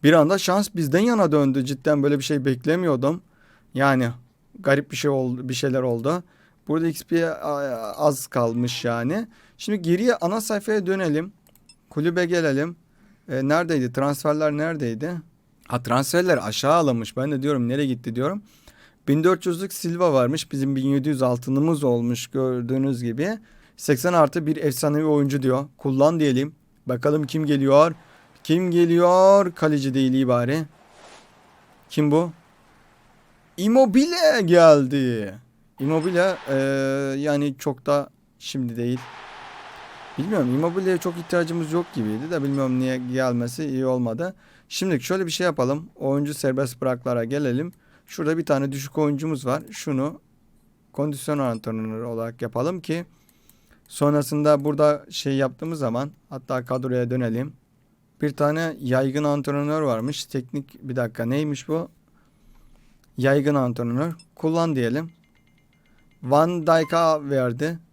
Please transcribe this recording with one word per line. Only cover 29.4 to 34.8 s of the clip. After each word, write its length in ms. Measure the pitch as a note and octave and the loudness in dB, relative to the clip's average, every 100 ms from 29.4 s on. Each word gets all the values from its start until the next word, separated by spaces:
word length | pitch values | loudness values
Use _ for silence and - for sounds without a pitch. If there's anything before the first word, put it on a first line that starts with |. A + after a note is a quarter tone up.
| F#3 | 6
Kaleci 400 | E3+ D#3 D3+ C3+ | 0 0 2 0
değil, 180 | C3 C3+ | 0 2
iyi 160 | C3 C3 | 2 2
bari. 360 | A#2+ A#2+ D3+ D3+ _ _ - - - - _ _ _ _ _ _ | 2 2 -2 -4 _ _ -20 -20 -20 -20 _ _ _ _ _ _
Kim 220 | - D3+ | 0 2
bu? 220 | D3 F3 D#3+ _ _ _ _ _ _ _ _ _ _ _ - | 2 0 -6 _ _ _ _ _ _ _ _ _ _ _ -4
Immobile 840 | G3 B3 C4 G#3 D4+ F4 D#4+ B3+ | 2 6 6 6 2 4 4 4
geldi. 880 | F#3 E3+ E3 D3 | 6 8 10 10